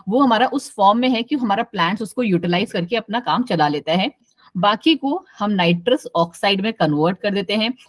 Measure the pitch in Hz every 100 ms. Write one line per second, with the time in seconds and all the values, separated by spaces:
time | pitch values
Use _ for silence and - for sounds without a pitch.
0 | - 247 262 214 262 285 - - 196 226
1 | 262 226 233 294 226 196 - 190 170 202
2 | 175 - 226 170 175 175 220 202 175 226
3 | 214 226 247 175 247 180 147 147 - 180
4 | 247 - _ _ _ 180 202 220 320 302
5 | 277 359 - - 214 196 170 175 233 302
6 | - 170 170 - 202 190 220 226 156 147
7 | 165 190 208 202 196 214 220 254